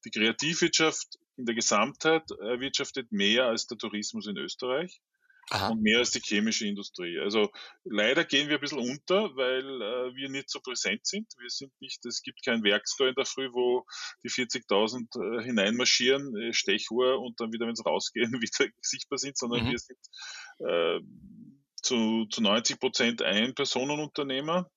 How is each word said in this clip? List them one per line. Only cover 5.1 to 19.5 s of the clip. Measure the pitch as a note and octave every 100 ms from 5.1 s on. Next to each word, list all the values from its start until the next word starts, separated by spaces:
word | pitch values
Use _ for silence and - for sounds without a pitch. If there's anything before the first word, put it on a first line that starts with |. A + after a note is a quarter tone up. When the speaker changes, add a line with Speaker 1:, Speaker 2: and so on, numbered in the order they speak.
| _ _ _ -
Speaker 2:
Aha. | G#2 G2
Speaker 1:
Und | A2+
mehr | G#2+ A2+
als | B2
die | B2+
chemische | - G#2 A2 G#2+ G#2+
Industrie. | G2+ G2+ - F2 E2+
Also | E2+ A2 G#2 - - -
leider | - G#2 G#2+ C#3+ E3
gehen | C#3 D3
wir | D3
ein |
bisschen | - D3
unter, | A#2+ C#3+ - F#3 G#3+
weil, | C3 B2+ C3 C3+ C3+
äh, | G#2 B2 B2+
wir | B2+ C#3
nicht | C3+ C3+
so | C#3+
präsent | - A#2+ G2 G#2 -
sind. | G3 A3 -
Wir | A#2+
sind | - C#3 _
nicht, | C3+ -
es | A#2+ A2
gibt | - -
kein | - A#2
Werk | G#2 G#2 - -
da | C3
in |
der | C3
Früh, | C3+ - C3+
wo | A#2+ B2 B2 - - - -
die | A#2+
vierzigtausend, | - B2 - - G2+ G#2+ B2 A#2 A#2+
äh, | G2 A#2
hineinmarschieren, | A2+ A#2 G2 A#2 B2 - B2 C3+ C#3+ G#2+
äh, | A2+
Stechuhr | A2+ - G#2+ - A2+ B2+ C3
und | B2 A#2
dann | A2+
wieder, | A2+ A2+
wenn |
sie | A2+
rausgehen, | - D#2+ - - A2+
<laughs> | B2
wieder | A2+ - C#3+ _
sichtbar | - C3 - C3+
sind, | C3+ C#3
sondern | A#2+